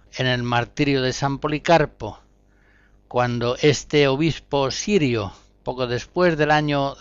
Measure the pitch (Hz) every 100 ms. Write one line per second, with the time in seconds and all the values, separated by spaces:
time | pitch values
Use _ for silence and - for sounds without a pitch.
0 | _ - 131 123 120 120 117 - 143 139
1 | 127 120 139 139 151 151 - 165 147 -
2 | 107 - _ _ _ _ _ _ _ _
3 | - 123 123 120 120 127 151 143 - 151
4 | 143 135 160 - - 143 135 - - 208
5 | 143 117 98 - _ _ - 127 123 120
6 | - - 180 156 147 151 151 147 139 135